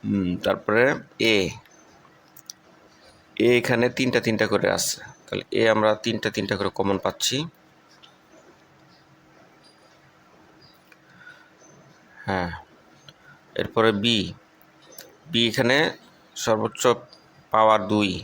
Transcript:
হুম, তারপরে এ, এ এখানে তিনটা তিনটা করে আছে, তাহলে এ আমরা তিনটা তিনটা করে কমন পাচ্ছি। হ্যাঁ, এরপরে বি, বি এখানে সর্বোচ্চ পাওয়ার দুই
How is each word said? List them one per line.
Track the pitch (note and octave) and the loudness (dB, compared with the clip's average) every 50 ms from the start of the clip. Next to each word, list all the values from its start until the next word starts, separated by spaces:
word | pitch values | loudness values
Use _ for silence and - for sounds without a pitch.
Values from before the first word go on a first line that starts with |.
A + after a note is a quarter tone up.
| - | -2
হুম, | G#2 G#2 G2+ F#2+ F2+ F2+ - - | 0 0 0 0 0 -2 -2 0
তারপরে | G2+ G2 - - - G#2 A2 B2 C3+ D3+ - - - - _ A2 | -2 -2 -2 -2 0 2 4 4 2 2 -2 -8 -16 -6 _ 2
এ, | A2+ A2 G2+ F#2+ E2 - G#2 - - - - - - - - _ - - - _ _ _ - _ _ - _ _ - - - _ - _ _ - - - _ _ _ _ | 2 4 2 2 0 -4 -10 -18 -20 -20 -20 -20 -20 -20 -20 _ -20 -20 -20 _ _ _ -20 _ _ -20 _ _ -20 -20 -20 _ -20 _ _ -20 -20 -20 _ _ _ _
এ | - G#2+ A#2 B2 | 0 2 4 4
এখানে | A#2+ A#2 - B2+ A#2 A#2+ B2 | 4 2 0 0 2 2 0
তিনটা | - - C3+ B2+ A#2 A#2+ | 0 0 -2 0 0 0
তিনটা | A2+ A#2 A2 - A2 | 0 0 0 0 0
করে | G#2 G#2+ G2+ - - | 0 0 0 2 0
আছে, | G2 - - - - - - - - _ - | 0 0 -2 -4 -6 -8 -12 -20 -20 _ -14
তাহলে | - - G2+ - _ - | -10 -8 -8 -8 _ -2
এ | G#2 A2+ A2+ | 0 2 2
আমরা | A2 G#2+ G#2+ G#2+ G#2+ G#2+ - | 4 4 4 2 2 0 -2
তিনটা | A#2 A2+ A2 - A2 | -4 -4 -2 -4 -4
তিনটা | - - G2 G2 G#2 | -4 -4 -4 -4 -4
করে | F#2 G2+ G2 - | -4 -4 -4 -4
কমন | - G2 G2 G2 F#2+ | -2 -2 -2 -2 0
পাচ্ছি। | - - - - - - B2 C3+ D#3 E3 - _ _ _ _ _ _ _ - _ - - _ _ _ _ - - - - - _ _ _ _ _ _ _ - _ _ _ _ _ _ _ _ - - _ _ _ _ - _ _ _ - _ _ _ - _ _ _ _ _ - - _ - - - - _ _ _ _ - _ _ _ - - - - - - - _ _ _ - - - - - - - _ _ - - | -2 -4 -4 -2 -4 -4 -4 -4 -6 -8 -12 _ _ _ _ _ _ _ -20 _ -20 -20 _ _ _ _ -20 -20 -20 -20 -20 _ _ _ _ _ _ _ -20 _ _ _ _ _ _ _ _ -20 -20 _ _ _ _ -20 _ _ _ -20 _ _ _ -20 _ _ _ _ _ -20 -20 _ -20 -20 -20 -20 _ _ _ _ -20 _ _ _ -20 -20 -20 -20 -20 -20 -20 _ _ _ -20 -20 -20 -20 -20 -20 -20 _ _ -20 -20
হ্যাঁ, | - - - G2 F#2 F2+ E2+ E2 - - _ - _ _ _ _ _ _ - - _ _ - - _ _ _ - | -16 -8 -6 -4 -4 -4 -6 -8 -12 -16 _ -20 _ _ _ _ _ _ -20 -20 _ _ -20 -20 _ _ _ -8
এরপরে | - - G#2 - A#2 A2 A2+ A2 G2+ G2+ | -8 -8 -4 -2 0 2 2 2 0 0
বি, | A#2+ A#2 G#2+ F#2 F2 F#2+ - _ _ _ _ - _ _ _ _ - - - - - - _ _ - | 0 0 0 -2 -4 -8 -14 _ _ _ _ -20 _ _ _ _ -20 -20 -20 -20 -20 -20 _ _ -6
বি | E3 A#2 A#2 A#2 | -2 0 0 0
এখানে | G#2+ - B2+ A#2+ C3 C#3+ D#3+ - - - - - - - _ _ _ | 0 0 0 2 2 2 2 0 -4 -8 -20 -20 -20 -20 _ _ _
সর্বোচ্চ | - - - A2+ G#2+ A2 A2 - - - B2+ A#2 B2 - - - - _ _ _ - _ _ - | -10 -2 -2 0 0 0 -4 -6 0 2 2 2 2 -2 -20 -20 -20 _ _ _ -20 _ _ 2
পাওয়ার | A2 A2 A2 G#2+ G#2+ G#2 G2 | 4 6 6 6 4 2 0
দুই | G#2 G#2+ G#2 G2 F2 D#2+ | 0 2 2 0 -2 -6